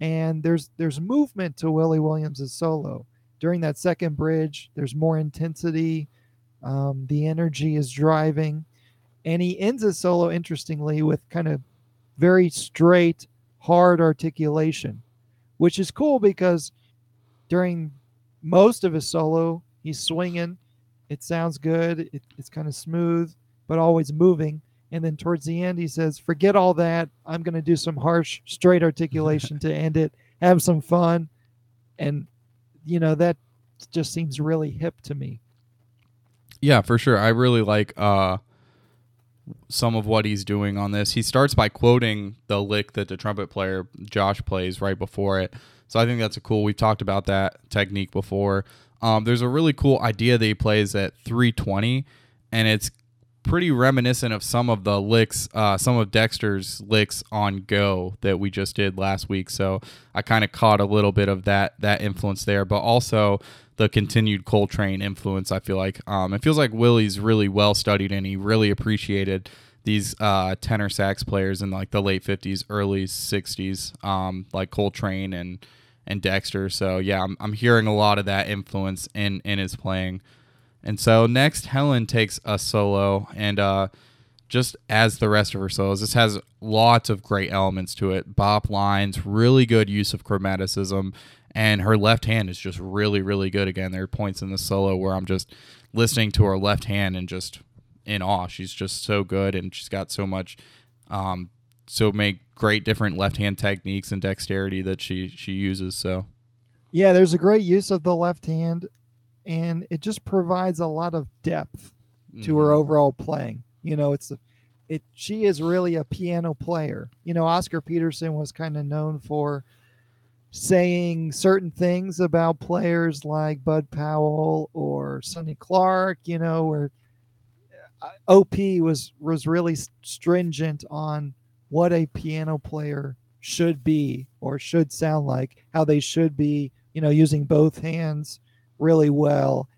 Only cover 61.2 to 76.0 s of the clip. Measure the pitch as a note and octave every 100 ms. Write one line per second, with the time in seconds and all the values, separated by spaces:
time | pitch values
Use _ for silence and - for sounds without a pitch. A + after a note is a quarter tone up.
61.2 | G2+ F#2+ G2 G2 G2 - G#2 G2+ G#2 G2
62.2 | G#2 G2 - G2+ F#2+ G#2 A#2 A#2+ - A2
63.2 | G#2 G2+ - - _ - G#2+ A2 G2+ A2+
64.2 | G#2+ G2+ - G#2+ G2+ - G2+ F#2+ G2+ F#2+
65.2 | G2 G2 F#2+ F#2 - F#2+ F#2+ - - G2
66.2 | F#2 G2+ D#3+ D#3 C3+ A2 A#2+ A#2 G#2+ G2
67.2 | G#2+ A2 G2+ G2 G#2 G2+ - G2+ G2 G2
68.2 | F#2+ F#2+ G2+ A2 G#2 G2+ A2 G#2+ - G2
69.2 | F#2+ F#2+ - - - _ - G#2+ F#2+ -
70.2 | G#2+ G2 F#2 F#2+ - A2 G2+ - G2 G2
71.2 | - G2 F#2+ F#2+ G2 F#2+ G2 G#2 G2 F#2+
72.2 | - G2 F#2+ F#2+ - G#2 G2+ G2 F#2 -
73.2 | - G2+ - - F#2+ F#2+ - - G2 F#2+
74.2 | F#2 F#2 G2+ F#2+ F#2+ - G2+ - G2+ F#2+
75.2 | F#2+ F2+ F2+ F2+ - _ _ _